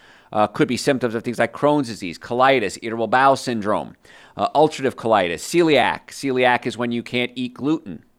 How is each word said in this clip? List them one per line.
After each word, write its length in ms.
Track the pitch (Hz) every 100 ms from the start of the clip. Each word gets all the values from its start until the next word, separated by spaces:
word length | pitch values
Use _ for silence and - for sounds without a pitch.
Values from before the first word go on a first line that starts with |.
| - - _
uh, 140 | - 107
could 220 | - 151
be 100 | 120
symptoms 380 | - 131 120 110
of 80 |
things 160 | 113 110
like 120 | 117
Crohn's 360 | - 143 147 123
disease, 320 | 98 92 80
colitis, 580 | - 120 131 135 101 -
irritable 240 | 113 117 110
bowel 280 | 123 139 131
syndrome, 600 | - 117 101 98 64 - _ - - -
uh, 140 | 101
ulcerative 420 | 139 156 156 135
colitis, 460 | - 117 107 90 82
celiac. 720 | - 170 165 139 104 80 -
Celiac 580 | - 139 127 123 123 127
is 100 | 110
when 140 | 120
you 100 | 120
can't 300 | 117 123 123
eat 220 | 127 123 123
gluten. 480 | 127 160 - 82 _